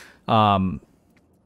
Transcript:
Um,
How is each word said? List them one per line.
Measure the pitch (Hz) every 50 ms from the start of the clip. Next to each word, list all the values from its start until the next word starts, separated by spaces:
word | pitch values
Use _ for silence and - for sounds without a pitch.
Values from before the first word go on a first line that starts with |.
| - - _ _ _
Um, | - 117 110 107 104 101 95 95 92 - - - _ _ _ _ _ _ _ _ _ _ _ _